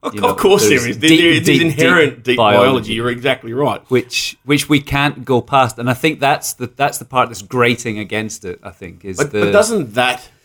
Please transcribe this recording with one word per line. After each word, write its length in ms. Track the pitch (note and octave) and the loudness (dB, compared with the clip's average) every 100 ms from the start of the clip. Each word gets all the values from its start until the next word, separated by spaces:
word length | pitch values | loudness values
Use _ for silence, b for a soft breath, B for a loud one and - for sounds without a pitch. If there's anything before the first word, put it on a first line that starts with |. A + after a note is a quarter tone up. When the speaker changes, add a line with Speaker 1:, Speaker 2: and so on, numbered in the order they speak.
Speaker 1:
Of, 120 | - | -10
Speaker 2:
You 80 | G#2+ | -4
know, 80 | - | -2
Speaker 1:
of 80 | - | 2
course 280 | G3 G3+ - | 4 4 4
Speaker 2:
there's 160 | C3+ | 2
Speaker 1:
there 60 | A#2+ | 0
is. 40 | A2+ | -2
Speaker 2:
deep, 140 | D#3 | 4
Speaker 1:
There, 80 | E3 | 4
there, 140 | E3+ | 4
there's 120 | D#3+ D#3+ | 4 2
Speaker 2:
deep, 160 | C#3+ | 2
Speaker 1:
inherent 520 | E3 D3 E3 F3 C#3+ | 2 2 2 4 2
Speaker 2:
deep 100 | A#2 | 0
Speaker 1:
deep 120 | B2 B2 | -2 2
biology. 260 | A2 G2+ | 4 6
Speaker 2:
biology. 280 | B2+ B2+ G#2+ | 4 2 -2
Speaker 1:
You're 160 | A2 A#2+ | -4 -4
exactly 420 | A#2+ C3 B2+ A2+ | -4 -4 -4 -6
right. 300 | A#2+ C#3+ G2+ _ | -4 -2 -4 _
Speaker 2:
Which, 480 | B2+ - - - - | -2 -2 -8 -8 -10
which 220 | B2+ C#3+ - | -2 -2 2
we 100 | D3+ | 0
can't 460 | C#3+ C#3 C#3+ C#3+ A#2+ | 0 -2 -2 -4 -2
go 160 | B2+ | -2
past. 360 | - C#3 B2 A#2 | 2 0 0 -2
And 120 | B2 | -4
I 40 | |
think 260 | A#2+ D#3+ C3 | 0 -2 0
that's 340 | C3+ D#3 - | -2 -2 -4
the, 140 | - A#2+ | -10 -12
that's 280 | - C#3 - | -4 -4 -4
the 80 | |
part 240 | - C3 A#2 | -6 -2 -2
that's 140 | A#2 | -4
grating 560 | G2 B2+ A#2+ A#2+ A#2+ G#2+ | -8 0 0 0 -4 -8
against 480 | G2+ A2 A2 - F#2+ | -6 -6 -6 -10 -12
it, 120 | F2+ | -12
I 80 | G2+ | -16
think, 340 | - F2+ F2 | -16 -18 -16
is 140 | G2 F#2 | -12 -6
Speaker 1:
But, 140 | C#3+ | -4
Speaker 2:
the 80 | G#2+ | -2
Speaker 1:
but 120 | G2+ | 2
doesn't 400 | G2+ G#3+ A3 B2+ | 2 2 -2 -4
that 340 | A2 B2 B2 - _ | -2 -2 -4 -12 _